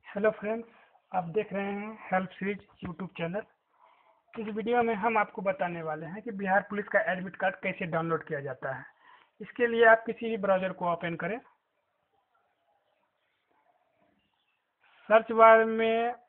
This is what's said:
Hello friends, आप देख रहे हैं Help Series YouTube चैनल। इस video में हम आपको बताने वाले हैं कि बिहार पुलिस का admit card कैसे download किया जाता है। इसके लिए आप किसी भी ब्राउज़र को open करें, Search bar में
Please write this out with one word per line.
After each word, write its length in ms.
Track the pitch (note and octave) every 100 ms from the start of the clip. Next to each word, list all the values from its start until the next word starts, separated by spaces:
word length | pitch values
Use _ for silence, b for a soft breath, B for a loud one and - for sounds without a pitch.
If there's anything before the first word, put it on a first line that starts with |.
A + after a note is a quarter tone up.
| - G#3
Hello 140 | G#3+
friends, 380 | G#3 G#3 A3+ A3+ b b b _
आप 120 | F#3
देख 280 | E3+ F3+ G#3
रहे 200 | F#3+ G3
हैं 160 | G3+ G#3+ A3 -
Help 200 | F#3 F#3
Series 300 | - F#3+ G3 - _
YouTube 240 | F#3 E3 F#3 -
चैनल। 260 | E3 G3 - _ _ b b b b b _
इस 120 | - G#3+
video 280 | G#3+ G#3+ A#3+
में 120 | A#3
हम 240 | G#3+ A3+ A3
आपको 240 | G#3 -
बताने 400 | G3 F#3+ F3+ E3+
वाले 240 | D#3+ D#3 D#3+
हैं 160 | G3
कि 80 | A#3
बिहार 300 | G3 F#3+ G3 G3
पुलिस 180 | G3+ G3+
का 120 | G3+ D#3+
admit 240 | F#3 F#3+ -
card 200 | F#3+ F#3
कैसे 300 | - - F3+
download 380 | D#3+ E3 D#3+ D#3
किया 120 | D3+
जाता 320 | C#3 B2+ C#3
है। 100 | C3 C#3 b b b b _
इसके 260 | G3+ - A#3+
लिए 180 | A3+ A3+
आप 180 | A3+ A3+
किसी 240 | A3 A3+
भी 60 | A3
ब्राउज़र 360 | F#3+ F#3+ F#3
को 180 | F#3 F3
open 240 | E3+ E3+ E3
करें, 220 | E3 A#3 - _ _ _ _ _ _ _ _ _ _ _ _ _ _ _ _ _ _ _ _ _ _ _ _ _ _ _ _ _ _ _ _ _ _ _ -
Search 220 | A3 A3
bar 320 | A3+ A3+ A3+
में 500 | A3+ A3 A3+ A3+ A#3 A#3+